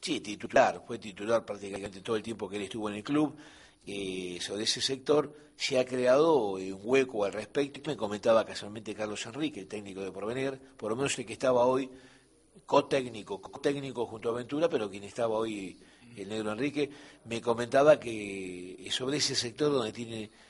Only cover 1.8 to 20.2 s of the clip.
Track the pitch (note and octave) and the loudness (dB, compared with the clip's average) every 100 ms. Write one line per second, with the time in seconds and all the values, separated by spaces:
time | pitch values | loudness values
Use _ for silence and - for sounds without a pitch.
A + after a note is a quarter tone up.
1.8 | G2 F#2+ F2+ A2 G#2+ G#2 G2+ G2+ F#2+ A#2 | -8 -8 -4 -4 -4 -8 -6 -6 -6 -6
2.8 | G#2+ G#2 G#2+ D3 D3 - - - - _ | -6 -4 -2 2 2 -2 -18 -20 -20 _
3.8 | - G2+ F#2+ F#2 F2+ F2 - G2+ A2 C3 | -10 -6 -4 -4 -6 -6 -6 -4 -2 0
4.8 | B2 C3+ C#3+ D3 C#3+ - - - - B2+ | -2 -2 2 2 2 -6 -20 -6 0 2
5.8 | B2+ B2+ B2 C3+ E3 D3 G#2 F#2+ F#2+ F#2+ | 2 2 6 6 8 6 4 -2 -4 -6
6.8 | G#2+ C3+ B2+ A2+ G2+ G2+ G#2+ C#3+ C#3+ - | 2 4 4 2 0 -2 -4 -2 -2 -4
7.8 | D3+ B2 G#2+ G#2 A#2 A2+ G#2 F#2+ G#2 G#2+ | -6 -4 -2 0 4 6 4 -4 -10 -10
8.8 | G#2+ G2+ G#2+ G2+ B2+ B2+ D3+ G2+ F#2+ G#2 | -8 -6 -6 -6 -8 -4 -4 -4 -10 -10
9.8 | G2+ F#2+ G2 G2 G#2 B2 C#3 C3 - - | -8 -8 -8 -6 -4 -2 -2 -6 -12 -8
10.8 | G#2+ A2+ C#3 - A2+ A2 C3 B2 B2 C3 | -4 -2 -2 -2 -6 0 4 6 6 4
11.8 | C3 - - - _ _ _ - - C#3 | 0 -8 -20 -20 _ _ _ -20 2 4
12.8 | C#3+ C#3+ B2 A2 F#2 G2 - - D3 C#3+ | 4 2 0 -6 -8 -8 -8 -2 0 0
13.8 | C3+ B2 A2 A2 A#2 A#2+ A#2 C#3+ E3 D3+ | -2 -4 -4 -4 -2 -2 -2 0 2 2
14.8 | G#2 G2 G2+ G#2+ A#2 A2 A2+ G#2 F#2 - | -2 -6 -8 -2 0 2 0 -4 -8 -12
15.8 | - - A#2+ A#2 G2 A2 G#2+ G#2+ C#3+ C#3 | -20 -20 -18 -12 -6 -4 -2 -2 -2 0
16.8 | C#3+ - - - A2+ A2+ A#2+ A#2 A#2+ C3+ | -4 -4 -20 -18 -8 -2 0 0 2 6
17.8 | D3+ C#3+ A#2+ A2 G2+ G2 F#2 F2+ F2+ F#2 | 8 8 4 -6 -6 -6 -6 -8 -10 -12
18.8 | G2 - B2+ C#3+ C#3 B2+ A#2+ A2 D3 C#3 | -6 -4 -2 0 0 0 -2 0 2 2
19.8 | A2 A#2 A2+ A2+ | 0 -4 -8 -8